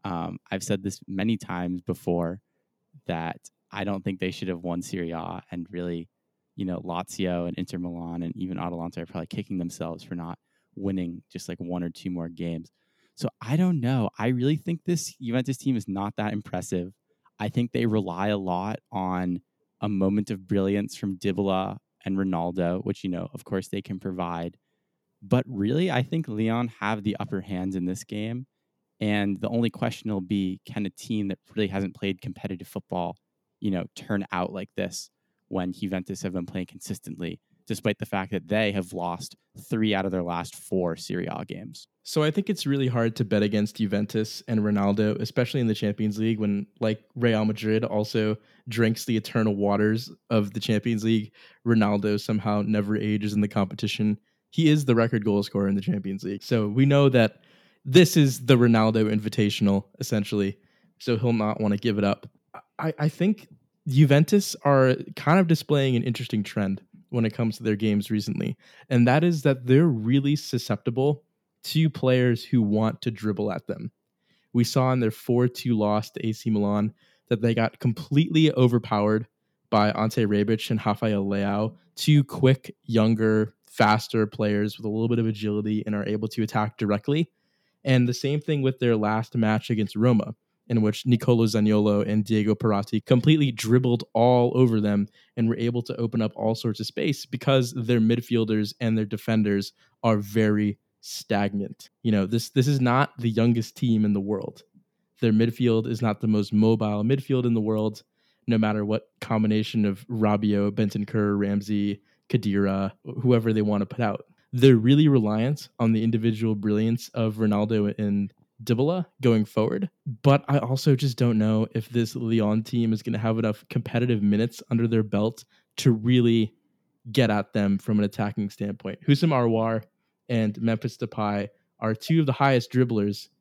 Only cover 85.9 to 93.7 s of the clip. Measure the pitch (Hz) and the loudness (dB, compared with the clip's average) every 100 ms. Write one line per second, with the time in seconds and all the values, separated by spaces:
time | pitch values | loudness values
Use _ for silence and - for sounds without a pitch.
85.9 | 104 101 107 107 - 107 113 107 - 104 | -4 -4 -4 -4 -4 -2 -2 -2 -2 -2
86.9 | 104 - 147 170 _ _ _ _ _ 135 | -2 0 -2 -2 _ _ _ _ _ 2
87.9 | 127 123 123 143 147 156 151 131 127 123 | 2 2 0 -2 -4 -2 0 0 0 0
88.9 | 110 107 110 110 120 110 110 - 110 101 | 2 2 0 -2 0 2 0 0 -2 -2
89.9 | 104 123 113 - 117 _ _ _ 117 107 | 2 4 4 0 -10 _ _ _ 2 2
90.9 | 107 127 120 - 117 113 110 104 107 104 | 0 0 2 4 4 4 4 4 4 4
91.9 | 101 104 107 101 107 104 104 113 101 101 | 2 2 0 2 0 2 0 2 0 0
92.9 | 110 - 127 131 156 143 110 110 | -4 2 4 4 4 2 -2 2